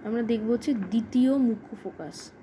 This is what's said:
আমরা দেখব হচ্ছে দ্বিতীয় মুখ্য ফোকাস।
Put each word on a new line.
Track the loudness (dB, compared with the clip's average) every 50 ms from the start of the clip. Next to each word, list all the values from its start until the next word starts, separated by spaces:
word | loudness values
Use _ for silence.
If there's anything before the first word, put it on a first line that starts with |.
| -4
আমরা | -2 -2 -2
দেখব | 0 0 0 0 2 0 0
হচ্ছে | 0 2 0 0 0 0 0
দ্বিতীয় | 0 -2 -2 2 2 4 4 4 4 4 4 2
মুখ্য | 2 0 -6 -14 -14 -10
ফোকাস। | -10 -12 -10 -10 -12 -12 -12 -14 -16 -18 -20 -20